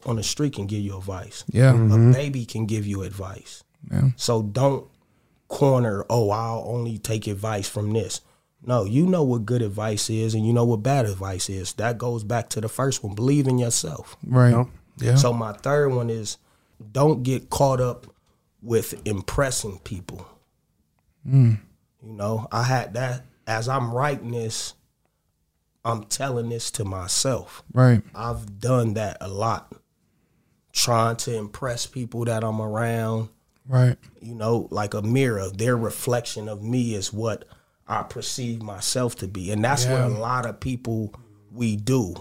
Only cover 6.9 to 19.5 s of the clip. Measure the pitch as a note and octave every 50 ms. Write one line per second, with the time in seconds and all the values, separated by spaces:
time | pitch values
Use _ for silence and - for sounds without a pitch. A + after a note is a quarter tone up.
6.9 | A2+ G#2 - - A2+ G#2+ G#2 G#2+ G2+ G2 G#2 A2 A2 G#2 G2 - - A2 G#2 G#2
7.9 | G#2+ A2+ G#2 - - - _ _ _ _ _ _ _ _ - - B2 A#2+ G2+ G2
8.9 | A2 C3+ E3+ F#3 F#3 F3 D3+ C3 B2 A#2 G#2+ G2+ B2 B2 A#2 G#2 G2 G#2 G#2+ A2
9.9 | G#2+ G#2 - - A2+ A2 A2 A2+ G#2+ A2 A2 A2+ A#2 A#2+ A#2+ A#2+ A#2+ G#2+ G#2 B2+
10.9 | C#3 C#3+ A#2+ G#2+ G2 F#2+ G2 F#2+ G2 F2+ - - G2 F#2+ F2+ - - - G#2 A#2
11.9 | B2 G#2+ A#2+ B2 A#2+ A#2 G#2+ G#2 A#2+ A#2 G2+ - - - G#2+ A2 - - B2+ C#3
12.9 | B2+ - - G#2+ G2 G#2 A#2 C3 C#3+ D3 C#3 C3 B2+ B2+ B2 A#2 A2+ - - -
13.9 | D#2 - - - - - - - B2+ B2+ B2+ A#2+ A#2+ A#2+ B2 B2 - - _ _
14.9 | - - - A#2+ B2 C3+ C#3 A#2+ A#2+ A#2 A2+ A2 G#2 - - B2+ C#3+ D3 D3 C#3
15.9 | B2+ B2 A#2+ A#2 A2+ A2+ G#2+ G2 - - _ _ _ _ _ _ _ - A2+ G#2+
16.9 | G#2+ C3+ D3 D#3 D#3 - B2+ B2+ C3 B2 - - - - D3 C#3 C3+ B2 B2+ B2
17.9 | A#2+ - - - _ _ _ _ _ _ _ _ _ _ - A2+ A#2 A2+ - -
18.9 | - - - G#2 G#2 G2 F#2+ - - - C#3 C3+